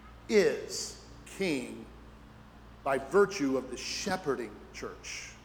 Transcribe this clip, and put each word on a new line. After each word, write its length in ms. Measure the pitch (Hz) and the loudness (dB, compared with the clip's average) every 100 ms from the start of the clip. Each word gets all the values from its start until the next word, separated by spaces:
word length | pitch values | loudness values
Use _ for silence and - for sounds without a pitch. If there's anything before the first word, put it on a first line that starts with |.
| - - - | -18 -12 4
is 680 | 214 156 127 - - - - - - - | 6 8 4 -2 -6 -6 -10 -16 -18 -10
king 580 | - 190 139 117 113 110 - - - - - - - - - | -2 0 0 -2 -8 -12 -16 -18 -18 -20 -20 -20 -20 -20 -6
by 140 | 143 135 | 0 0
virtue 580 | 135 190 196 - 139 131 | 4 6 6 4 2 2
of 140 | - | 0
the 60 | 120 | -6
shepherding 760 | - - 202 185 147 123 110 107 - | -6 -4 -2 0 0 0 -2 -8 -14
church. 580 | - 113 90 - - - - | -10 -10 -10 -10 -10 -12 -16